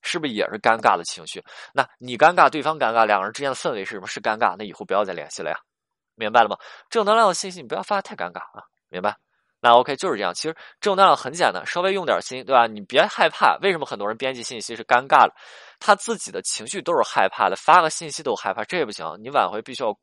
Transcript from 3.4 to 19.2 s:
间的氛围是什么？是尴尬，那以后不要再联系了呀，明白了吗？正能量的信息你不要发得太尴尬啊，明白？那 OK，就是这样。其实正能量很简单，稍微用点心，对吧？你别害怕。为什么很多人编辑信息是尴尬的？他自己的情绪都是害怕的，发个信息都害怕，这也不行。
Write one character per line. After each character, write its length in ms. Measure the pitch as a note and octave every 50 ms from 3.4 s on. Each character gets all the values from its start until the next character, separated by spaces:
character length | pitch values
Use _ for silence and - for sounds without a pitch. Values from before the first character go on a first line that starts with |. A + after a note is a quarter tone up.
间 80 | C#3+ C#3
的 60 | C3
氛 160 | - - F3
围 140 | C3 G#2 F#2+
是 60 | -
什 100 | A#2 G2+
么？ 40 | F#2
是 140 | - - -
尴 180 | G#2+ A#2 G#2+ G#2+
尬， 200 | A#2 G2+ F2 F#2+
那 80 | A2
以 80 | G2+ E2+
后 120 | - G#2
不 80 | F2+ F#2+
要 120 | G2 G#2+
再 80 | F#2+ F2+
联 160 | E2 D2 D#2
系 100 | - -
了 80 | F2+ D#2
呀， 80 | D#2+ - _ _ _ _ _ _ _ _ _ _ _
明 160 | _ A2+ G#2+
白 100 | A2 A#2+ A2+
了 60 | G#2
吗？ 80 | G2 - - - - - _ _
正 160 | - A#3 G#3
能 100 | G3 G#3+
量 120 | A3+ A3+ G3+
的 60 | F3
信 180 | - - F#3+
息 100 | F#3 F3+
你 60 | C#3+ A2
不 80 | -
要 60 | F#3
发 140 | G3 - G#3+
得 60 | G3
太 140 | G3 - G#3+
尴 160 | - F2 F2
尬 80 | F2 F2 - - _ G#2
啊， 60 | - _ _ _ _ _
明 120 | - F2+
白？ 140 | F#2 G#2 G#2 _ _ _ _ _ _ _ _ _
那 120 | - A#2+ A#2
OK， 220 | A#2+ B2 - C#3
就 140 | C3 - F#3+
是 80 | C#3+ G2+
这 60 | G2+
样。 100 | F2+ F2
其 100 | - -
实 120 | D#3 D#3+ - - - _ _
正 160 | - G#3+ G3
能 100 | F#3 G3
量 100 | F#3 D3+
很 160 | C3+ - C3 C#3+
简 180 | F3 F3 A#2 F#2
单， 120 | F#2+ -
稍 160 | - - F3
微 120 | F3+ F#3+ G3
用 120 | G3 F3+
点 120 | C#3+ G#2+ F2
心， 220 | F2+ - B2+ C3 A#2+
对 80 | G2 C3+
吧？ 140 | B2 A#2 A2+
你 140 | A2 G#2
别 240 | G2+ _ A#2+ C3+ E3+
害 240 | G3+ - - F#3+ D#3+
怕。 280 | - - A3 B2 E2 -
为 100 | - G3+
什 60 | F#3 D#3+
么 80 | C#3
很 140 | - C3+ G#2
多 80 | G2+ G#2
人 80 | A2
编 180 | A#2 C3+ C3 C3+
辑 80 | B2 A2+
信 160 | - C3 A2+
息 140 | G2+ - A#2+
是 80 | A2 A2+
尴 220 | _ C3 A#2+ C3
尬 200 | C#3 D#3 C#3 A#2
的？ 80 | F2+ _ _ - - - - - - _ _
他 160 | - - G3+
自 220 | G3+ - - A#3 E3+
己 140 | - -
的 100 | G2 F#2+
情 260 | F#2+ - - - G#2+ A#2
绪 140 | - G3
都 120 | D3+ - E3+
是 60 | C#3 A2
害 240 | - - - G2+ F#2+
怕 200 | - - A2+ F#2
的， 60 | F#2
发 260 | - - - D#3 F3+
个 80 | E3 D#3
信 220 | - - E3+ D#3
息 120 | C#3 - D#3
都 120 | C#3+ A2
害 180 | F#2+ - G2+ F#2+
怕， 100 | A#2 G#2+
这 120 | - - F3+
也 80 | D#3
不 60 | A2
行。 140 | G2+ - E2 D#2+ D#2+ G2